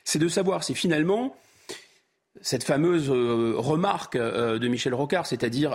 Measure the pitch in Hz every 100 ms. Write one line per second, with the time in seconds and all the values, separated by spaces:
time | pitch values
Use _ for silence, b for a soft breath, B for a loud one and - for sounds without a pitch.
0 | - 156 170 170 190 180 - 131 180 151
1 | 160 208 262 - B B B B B B
2 | B _ _ - - 127 - 143 165 175
3 | 139 127 120 117 117 113 123 156 202 185
4 | - 127 117 107 117 113 120 120 135 123
5 | 143 185 - 127 120 123 147